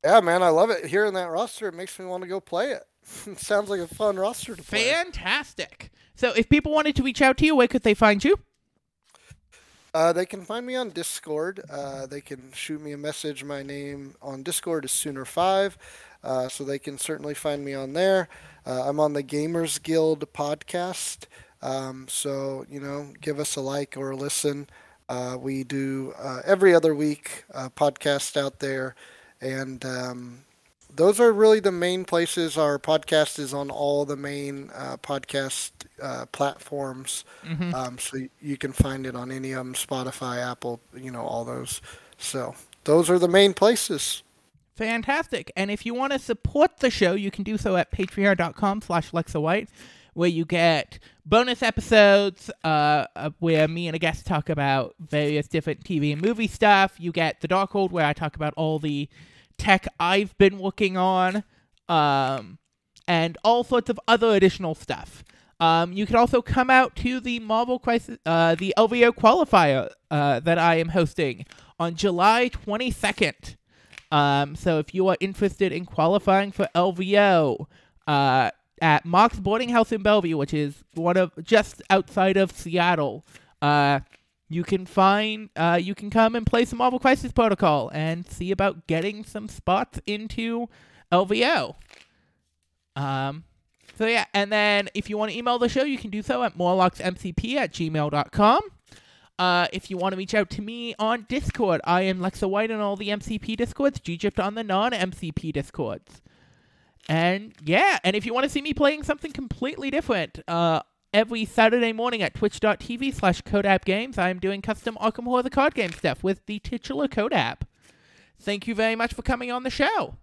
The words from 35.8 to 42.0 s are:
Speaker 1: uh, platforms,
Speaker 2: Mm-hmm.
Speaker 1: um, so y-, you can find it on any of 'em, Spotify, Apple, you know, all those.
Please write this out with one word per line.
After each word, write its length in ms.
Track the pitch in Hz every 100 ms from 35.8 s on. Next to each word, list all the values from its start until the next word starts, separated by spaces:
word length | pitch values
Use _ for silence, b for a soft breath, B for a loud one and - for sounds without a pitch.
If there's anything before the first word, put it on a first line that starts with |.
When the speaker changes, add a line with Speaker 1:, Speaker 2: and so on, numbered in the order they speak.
| - -
Speaker 1:
uh, 280 | 135 127 123
platforms, 960 | - 139 - - 143 139 131 131 - - B
Speaker 2:
Mm-hmm. 300 | 156 160 175
Speaker 1:
um, 240 | 131 127 123
so 220 | - 135
y-, 100 | 131 _
you 180 | 147 139
can 140 | 143
find 340 | 135 135 135 131
it 80 | 123
on 160 | 123
any 220 | 131 131
of 60 | 131
'em, 120 | 127
Spotify, 640 | 127 - 135 127 - 127 123
Apple, 420 | 123 123 123 117 _ 127
you 140 | 127
know, 140 | 120
all 220 | 113 117 117
those. 360 | 127 123 - B B